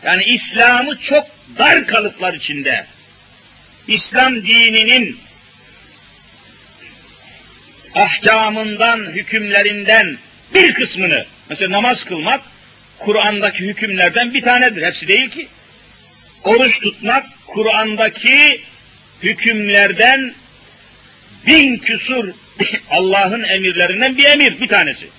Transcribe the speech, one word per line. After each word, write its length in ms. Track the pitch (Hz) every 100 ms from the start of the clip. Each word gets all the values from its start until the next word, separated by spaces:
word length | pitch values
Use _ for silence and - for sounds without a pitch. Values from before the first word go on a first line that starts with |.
Yani 200 | - 185
İslam'ı 720 | - 247 - 208 240 247 277 285
çok 300 | - 294 - - - -
dar 280 | 294 330 -
kalıplar 480 | 220 208 - 185
içinde, 520 | 160 - 143 135 117 - - - - - - - - - - -
İslam 480 | 214 - - 262 240
dininin 840 | 196 233 226 220 220 254 196 - - - - - - - - - - - - - - - - - - - - - - - - - - - - -
ahkamından, 1160 | 202 - 220 220 220 214 214 208 233 226 196
hükümlerinden 1040 | 170 165 220 208 202 208 208 202 220 190 131 - - - 381
bir 180 | 339
kısmını, 520 | 254 247 180 185 139 - - -
mesela 220 | 147 190
namaz 320 | 196 247 247
kılmak, 380 | - 170 170 269 - - - - - -
Kur'an'daki 600 | 208 214 202 208 202 196
hükümlerden 760 | 190 190 214 185 175 196 240
bir 80 | 254
tanedir. 420 | 240 247 247 190
Hepsi 240 | 160 175 -
değil 220 | 208 254
ki. 180 | 302 302 - - - - - - - - -
Oruç 360 | 185 233 262 -
tutmak, 460 | 208 - 208 262 285 - -
Kur'an'daki 1120 | 202 220 208 220 214 220 - 240 269 294 254 - - - - - -
hükümlerden 1120 | 185 214 233 220 208 202 202 185 233 269 262 - - - - - - - - - - 202 -
bin 300 | 320 269 240
küsur 560 | - 220 - 254 202 - - -
<coughs> 300 | 202 214 -
Allah'ın 540 | 160 190 196 190 233
emirlerinden 760 | 196 190 185 175 180 190 262 262
bir 80 | 285
emir, 360 | 294 269 -
bir 60 | 254
tanesi. 400 | 196 170 156 -